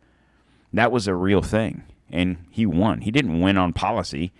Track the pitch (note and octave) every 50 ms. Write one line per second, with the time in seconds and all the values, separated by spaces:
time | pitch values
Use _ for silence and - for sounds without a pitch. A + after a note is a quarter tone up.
0 | _ _ _ _ _ _ _ _ _ _ _ _ _ _ - G2+ A#2 A#2 B2 B2
1 | F#2+ G2+ F#2 F2 F#2 G2 G2+ F#2 E2 E2+ G#2+ A2 A2+ F2 - - - - - _
2 | _ - - E2+ F2+ F#2 F2+ E2+ F2 - - A2+ A2+ G2+ D#2 E2 G#2 A2+ D2 A1+
3 | - G#2+ A2+ D3 C#3 F#2+ D#2 E2 F2+ F#2+ G2+ G2 F#2 F2 D#2 - - G2 A#2 G#2+
4 | F2 - - C#2 F2 F2+ -